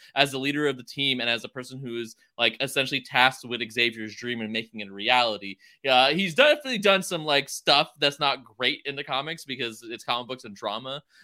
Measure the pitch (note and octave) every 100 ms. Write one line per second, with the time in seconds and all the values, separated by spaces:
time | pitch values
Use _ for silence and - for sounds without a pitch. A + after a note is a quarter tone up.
0 | - C3+ C#3+ C3+ C#3 C#3+ D3 B2+ A#2+ -
1 | C#3 B2+ A#2+ A#2 - C3+ B2+ C3 C3 A#2
2 | A2+ - _ - A#2 A#2 C3+ C#3 B2+ C#3
3 | - C3 C3 C3 B2 A#2+ A2+ A2+ A#2 A2+
4 | A2 G#2 A#2+ A#2+ A2 A2+ A2+ A2+ G2 G2
5 | G#2+ B2 A#2+ G#2 G2 F#2+ _ _ C#3 B2+
6 | C3+ D#3+ G3 D#3 D4 D4+ C4+ A#3 G3+ G3
7 | F#3+ E3+ D3+ C#3+ C#3+ - - C#3+ D#3+ _
8 | C#3+ C#3+ C#3+ C3+ A#2+ _ B2 D3 C#3 C#3
9 | D3 C3+ D3 E3 - B2+ A#2+ A2 A#2 A2+
10 | - A#2+ A#2+ B2+ A#2 G2 A2 G#2+ C3 C#3
11 | - _